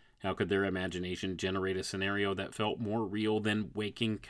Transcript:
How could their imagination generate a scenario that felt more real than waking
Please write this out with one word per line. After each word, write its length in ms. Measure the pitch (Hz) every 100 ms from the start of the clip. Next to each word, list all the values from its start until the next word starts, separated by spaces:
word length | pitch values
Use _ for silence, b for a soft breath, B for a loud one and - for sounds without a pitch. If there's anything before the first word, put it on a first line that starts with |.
| b _
How 100 | 98
could 160 | 92 90
their 160 | 98 98
imagination 720 | 92 92 90 92 90 95 87
generate 400 | 95 95 95 92
a 60 |
scenario 500 | - 98 98 101 101
that 220 | 95 95 -
felt 240 | 107 -
more 260 | 104 113 101
real 340 | 107 107 107
than 300 | 107 107 101 104
waking 460 | 104 - 113 104